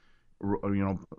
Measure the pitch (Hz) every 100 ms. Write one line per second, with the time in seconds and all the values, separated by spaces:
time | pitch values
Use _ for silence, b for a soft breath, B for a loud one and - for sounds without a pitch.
0 | - - - - 101 98 101 101 98 92
1 | -